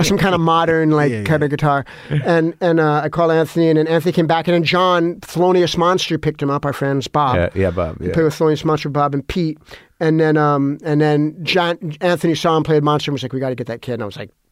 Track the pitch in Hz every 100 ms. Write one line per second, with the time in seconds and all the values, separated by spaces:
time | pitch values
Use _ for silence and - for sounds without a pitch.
0 | 170 196 180 180 165 165 165 160 160 151
1 | 147 113 101 156 147 143 151 139 135 -
2 | - 147 160 170 160 165 180 165 156 147
3 | 147 160 170 160 156 170 165 156 160 165
4 | 165 175 156 165 165 175 156 180 185 180
5 | 170 175 - 160 180 185 170 - 170 185
6 | - 156 156 147 143 143 143 135 139 139
7 | 127 151 139 104 87 - 95 87 82 -
8 | 85 165 156 151 160 151 - 151 151 143
9 | 143 139 139 190 160 151 - - - _
10 | 160 160 156 156 147 143 139 143 160 147
11 | 151 147 151 165 151 185 175 170 170 147
12 | 185 175 170 151 175 160 151 156 147 147
13 | 147 139 127 131 131 123 117 117 - 117
14 | 107 - 101 _ _